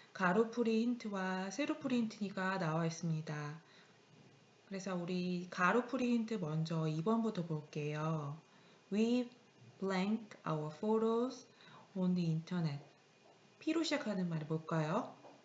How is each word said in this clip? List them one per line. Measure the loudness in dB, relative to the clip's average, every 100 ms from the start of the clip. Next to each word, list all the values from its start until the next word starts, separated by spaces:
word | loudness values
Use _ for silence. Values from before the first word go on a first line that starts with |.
| -14
가로 | 0 4 4 2
풀이 | 2 2 2
힌트와 | 2 0 -4 -4 -2 -2 -2
세로 | -2 -2 -2
풀이 | 0 0
힌트가 | 0 -2 -6 -2 -2 0
나와 | 0 2 0
있습니다. | 0 -2 -2 -2 -6 -6 -10 -16 -20 -20 -20 -20 -20 -20 -20 -20 -20 -10
그래서 | -8 -4 -4
우리 | -2 -2 0 -2 -4
가로 | 2 6 6 4
풀이 | 0 2
힌트 | 2 2 -2
먼저 | 0 0 0 0 0
이 | 0
번부터 | 2 2 2 0 -2
볼게요. | -4 -4 -4 -4 -2 0 -2 -4 -8 -12 -20 -20 -20 -4
We | 2 4 2 0 -8 -20 -20 -20 -6
blank | -2 0 2 0 -4 -10 -4
our | -4 -4 -4
photos | 0 2 4 2 0 -4 -16 -20 -20 -20 -10 -2
on | 2 2
the | 2
internet. | 0 -2 -2 -2 -4 -10 -20 _ -20 -20 -20 -20 -8
P로 | -2 0
시작하는 | 2 0 0 -2 0
말이 | -2 -2
뭘까요? | -4 -2 0 2 0 -2 -10 -20 -20